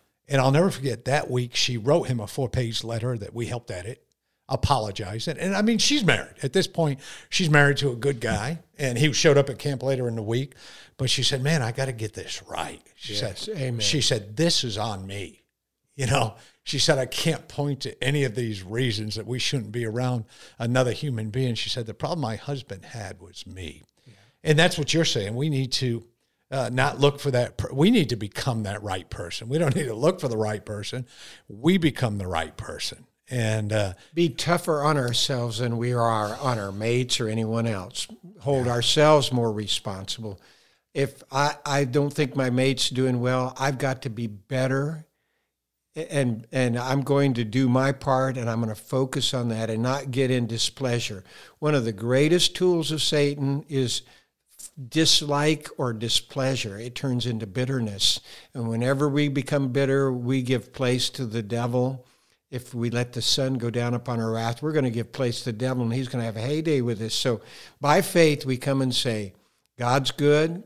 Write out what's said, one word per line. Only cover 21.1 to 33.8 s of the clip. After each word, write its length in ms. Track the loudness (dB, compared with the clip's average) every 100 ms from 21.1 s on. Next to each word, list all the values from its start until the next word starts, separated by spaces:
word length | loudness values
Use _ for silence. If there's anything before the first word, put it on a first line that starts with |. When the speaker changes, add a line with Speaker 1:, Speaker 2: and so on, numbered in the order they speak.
| -4 -4
Speaker 1:
being." 240 | -2 -2 -2
She 140 | -4
said, 160 | -6 -8
"The 80 |
problem 280 | -8 -6 -4
my 160 | -4 -6
husband 480 | -8 -10 -10 -16 -14
had 340 | -14 -12 -14
was 240 | -18 -18 -16
me." 380 | -12 -12 -14 -20 _ -20
Speaker 2:
Yeah. 60 | -20 _ _
Speaker 1:
And 140 | 2 4
that's 200 | 4 2
what 160 | 0
you're 100 | 2 2
saying. 300 | 0 -2 -2
We 140 | 0
need 220 | 0 -2
to, 320 | -2 -2 -2 -8 _ _ _ _
uh, 180 | -4 -2
not 280 | 2 2 4
look 200 | 4 4
for 120 | 0
that. 260 | 0 0 -2
Per-, 160 | -4
we 160 | 4 6
need 200 | 6 2
to 60 | -2
become 480 | -6 -4 -2 -2
that 200 | -2 -6
right 260 | -4 -6 -6
person. 400 | -10 -8 -8 -2
We 80 | 0
don't 180 | 2 2
need 100 | -2
to 80 | 2
look 240 | 2 2
for 80 | 0
the 100 | 0
right 260 | 0 -2
person. 440 | -6 -8 -6 -8 -10 -14 -20 -20 -18
We 300 | 0 2 4
become 400 | 2 2 -2 -2
the 80 | -2
right 280 | -2 -4 -6
person. 500 | -10 -8 -8 -10 -18 _ -8
And, 420 | -2 0 0 0
uh, 200 | 0